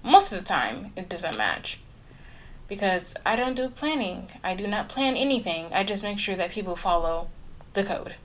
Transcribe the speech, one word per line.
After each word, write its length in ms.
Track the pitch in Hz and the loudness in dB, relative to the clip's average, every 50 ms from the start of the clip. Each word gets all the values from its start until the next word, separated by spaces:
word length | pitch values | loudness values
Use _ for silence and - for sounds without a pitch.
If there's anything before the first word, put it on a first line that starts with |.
| - | 6
Most 280 | 240 302 403 392 - | 10 8 10 8 8
of 80 | 220 180 | 0 -2
the 60 | 185 | -2
time, 460 | - 190 139 104 104 113 135 196 202 - | 0 2 2 2 0 -2 -6 -10 -10 -10
it 140 | 185 185 - | -10 -8 -6
doesn't 280 | - - - 139 - | -4 -2 -2 -2 0
match 420 | 107 107 90 78 - - - - - - - - - - - - - - - - - - - - - - | 2 2 2 2 0 -4 -8 -8 -8 -12 -20 -20 -20 -20 -20 -20 -18 -18 -18 -18 -18 -16 -16 -16 -16 -10
because 480 | - 202 196 208 190 185 180 - - - - - | -10 -4 0 2 2 2 2 0 -4 -6 0 0
I 100 | - 220 | 2 2
don't 200 | 233 247 254 254 | 2 2 0 0
do 140 | 247 254 262 | -2 -2 -4
planning. 600 | 247 - 294 302 311 285 220 185 180 180 190 - - - - | -4 -2 -2 0 0 0 0 -2 -4 -6 -10 -12 -14 -6 -4
I 120 | 185 185 | -4 -4
do 120 | 190 202 | -2 -2
not 220 | 202 208 214 - - | -2 -2 -2 -4 -4
plan 260 | - 262 269 262 254 | 0 2 2 2 4
anything. 520 | - 269 277 269 233 - 185 165 165 165 170 - | 2 2 2 2 2 0 -2 -4 -4 -6 0 0
I 100 | 190 196 | 0 2
just 200 | 202 208 202 208 | 2 0 0 0
make 160 | 208 208 202 | -2 -2 -2
sure 160 | - 208 190 | -2 -2 0
that 160 | 180 185 180 | 0 -2 -2
people 240 | - 214 196 180 175 | -2 -4 -4 -4 -4
follow 540 | - - 185 175 170 165 165 165 165 175 - - - - - - - - - - | -2 2 4 4 4 4 2 0 0 -4 -6 -8 -10 -14 -14 -16 -16 -18 -2 0
the 100 | 202 196 | 0 0
code. 320 | 202 170 - - - - - | 0 -2 -4 -6 -10 -12 -14